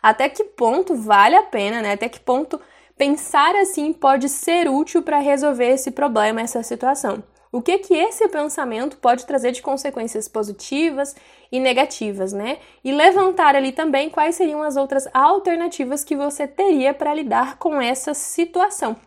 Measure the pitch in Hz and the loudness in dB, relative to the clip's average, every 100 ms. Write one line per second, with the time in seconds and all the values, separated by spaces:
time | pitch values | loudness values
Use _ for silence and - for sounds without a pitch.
0 | 220 220 269 - 427 - 233 269 381 285 | 0 2 0 -2 -8 0 0 0 0 -2
1 | 214 202 208 359 403 220 202 233 208 202 | 4 6 8 6 2 -2 -2 -2 -4 -4
2 | 233 - - 254 302 294 - _ _ _ | -4 -8 -2 -2 -2 -8 -12 _ _ _
3 | 277 294 - 285 302 403 381 349 302 330 | 0 0 0 2 4 4 0 0 -4 0
4 | 277 269 269 - - 349 330 269 311 339 | 2 4 0 -4 0 0 2 0 0 -2
5 | 320 294 285 277 294 254 240 262 269 240 | 0 0 2 2 2 0 2 2 0 -2
6 | 285 220 208 226 233 233 226 233 247 277 | 0 2 0 0 -4 -6 -6 -4 -2 -2
7 | 240 214 - _ _ 247 240 381 392 330 | -2 -6 -10 _ _ -4 0 -2 2 0
8 | 392 - 427 311 294 294 269 220 269 - | 0 0 0 0 -4 -4 -6 -4 -6 0
9 | 247 247 247 277 240 247 - 269 285 262 | 2 2 0 -2 -2 -4 -6 -4 -4 -8
10 | 226 220 208 220 208 202 - 277 330 277 | -8 -8 -6 -6 -6 -8 -6 -2 -2 -2
11 | 277 - _ _ _ 254 262 254 294 - | -6 -8 _ _ _ -2 0 2 0 -2
12 | 214 196 190 196 214 285 - _ 254 285 | -8 -4 -6 -6 -6 -8 -12 _ -4 4
13 | 330 370 381 370 311 277 269 262 320 269 | 6 6 2 4 4 4 2 -2 0 0
14 | 302 311 302 330 349 302 302 277 269 269 | 0 0 0 0 -2 -2 -4 -2 -2 -2
15 | 269 262 285 392 392 339 339 - 254 285 | -2 2 4 4 0 -2 -4 -4 -6 -4
16 | - 285 285 285 285 - 392 302 262 285 | -4 -4 -4 -4 -8 0 2 4 2 0
17 | 294 302 277 226 269 - 339 294 240 262 | -2 -2 -2 0 -2 -2 -2 0 -2 -2
18 | - 294 - - 339 359 392 403 247 226 | -4 -6 -6 -4 -2 0 -2 -2 -6 -6